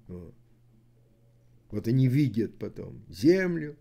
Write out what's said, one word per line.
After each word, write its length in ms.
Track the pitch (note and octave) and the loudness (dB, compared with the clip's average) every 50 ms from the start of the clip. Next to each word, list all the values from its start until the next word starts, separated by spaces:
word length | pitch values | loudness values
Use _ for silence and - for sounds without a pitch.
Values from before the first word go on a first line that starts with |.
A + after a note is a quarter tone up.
| _ - | _ -16
Вот. 280 | F2+ F2+ F2 - - - - _ _ _ _ _ _ _ _ _ _ _ _ _ _ _ _ _ _ _ _ _ _ _ _ - | -16 -16 -16 -16 -20 -20 -20 _ _ _ _ _ _ _ _ _ _ _ _ _ _ _ _ _ _ _ _ _ _ _ _ -10
Вот 160 | - G#2 F#2+ A2+ | -8 -4 -2 2
они 200 | A#2+ C3 C3 B2+ | 4 4 4 4
видят 520 | A#2+ C#3+ D3+ C3 G2 A2+ G#2+ - - - | 4 2 2 2 0 0 -2 -2 -4 -8
потом 440 | A2 G2+ - F2+ F2+ - - - - - | -12 -12 -10 -12 -14 -14 -14 -16 -18 -18
землю, 680 | E2 F2 G#2 D#3 F3+ F#3+ F#3 F3+ F3 E3 D3+ D3 D3 - | -6 2 4 4 4 4 2 0 -2 -4 -6 -8 -12 -14